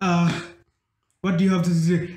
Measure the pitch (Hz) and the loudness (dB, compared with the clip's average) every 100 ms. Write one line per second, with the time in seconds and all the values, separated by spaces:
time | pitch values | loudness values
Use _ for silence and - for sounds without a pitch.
0 | 185 170 170 - - - _ _ _ _ | -2 2 0 -2 -10 -20 _ _ _ _
1 | _ - 190 175 190 185 170 170 165 170 | _ -8 -4 0 2 2 2 0 2 0
2 | - | -4